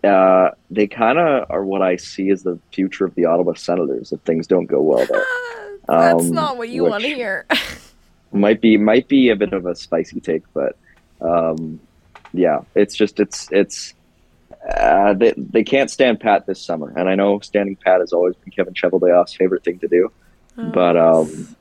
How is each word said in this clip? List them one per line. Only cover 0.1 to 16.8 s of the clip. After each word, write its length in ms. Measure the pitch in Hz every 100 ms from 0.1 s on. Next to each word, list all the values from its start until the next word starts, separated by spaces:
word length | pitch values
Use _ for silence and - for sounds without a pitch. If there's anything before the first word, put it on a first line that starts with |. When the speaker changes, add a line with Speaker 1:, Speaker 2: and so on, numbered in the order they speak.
| 98 95 92 92 - _
Speaker 1:
they 160 | 98 104
kinda 580 | 110 117 151 165 135 -
are 140 | 87
what 180 | 98 98
I 140 | 95 90
see 340 | - - 95
as 140 | 95
the 120 | 92 87 _
future 320 | - 95 -
of 120 | 95 87
the 80 |
Ottawa 300 | 85 87 90
Senators 580 | - - 90 76 62 -
if 80 | 69
things 260 | - 82 -
don't 200 | 90 69
go 140 | 71
well 240 | 76 62 -
there. 180 | - 523 494 480
Speaker 2:
<laughs> 340 | 466 415 403 -
That's 360 | 82 85 82 85
Speaker 1:
Um, 40 |
Speaker 2:
not 260 | 82 - -
what 120 | 233
you 160 | 247
Speaker 1:
which 60 | -
Speaker 2:
wanna 180 | 208 254
hear. 380 | 285 226 175 - - - - -
<laughs> 440 | _ _ _ _
Speaker 1:
might 280 | 101 104 110
be, 160 | 113 110
might 320 | 107 117 -
be 220 | 139 123
a 60 | 104
bit 160 | 101
of 140 | 98 90
a 80 |
spicy 460 | 82 - 82 80 -
take, 240 | - 78 _
but, 220 | 76 67 - _ _ _ _
um, 600 | 82 85 82 80 80 82 _ _ _ - -
yeah, 280 | 87 90 76 - -
it's 180 | 101
just, 240 | - 107 -
it's, 300 | 104 - -
it's, 440 | 98 98 - - _ _ _ _ _ _ - -
uh, 420 | 50 60 87 101
they, 200 | 98 113 -
they 280 | - 117
can't 260 | 104 139 135
stand 300 | - 131 107
pat 260 | 110 101 -
this 140 | 95
summer. 320 | - 82